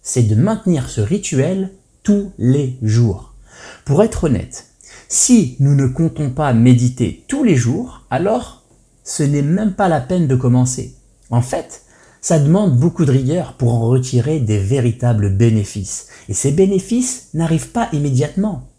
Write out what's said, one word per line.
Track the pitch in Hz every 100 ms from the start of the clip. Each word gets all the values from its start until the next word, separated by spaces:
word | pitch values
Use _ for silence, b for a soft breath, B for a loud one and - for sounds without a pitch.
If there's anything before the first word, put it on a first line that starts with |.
c'est | - 127
de | 110
maintenir | 107 185 220 - 160 123
ce | -
rituel | 104 202 - 135 147 190 190 - _ _
tous | - 202 196 -
les | 123 139 135 127
jours. | 110 113 117 90 - - B B B B -
Pour | 143
être | 220 -
honnête, | 165 107 - - - _ B B B
si | - - 240 139 -
nous | 139 143
ne | 135
comptons | 127 160 160 147
pas | 127 147
méditer | 117 120 123 123 127 107 - _
tous | 277
les | 254 143
jours, | 117 165 254 - _
alors | - 190 240 - - _ _ _ _
ce | - -
n'est | 147 147
même | 143 185 214 185
pas | 190
la | 156
peine | 123 185 156
de | 127
commencer. | 127 123 127 - 107 - _ _ _
En | 120
fait, | 120 - - - b b b b
ça | - 165
demande | 143 180 208 123
beaucoup | 170 170 143
de |
rigueur | 131 131 175 135
pour | - 120
en | 117 113
retirer | 127 127 123 127 156
des | 110 107
véritables | 98 139 120 107 120 110 101
bénéfices. | 98 117 110 101 104 95 - - B B
Et |
ces | 101 -
bénéfices | 147 190 190 185 233 247 - -
n'arrivent | 156 165 160 -
pas | 233 226
immédiatement. | 147 143 127 147 - 214 156 -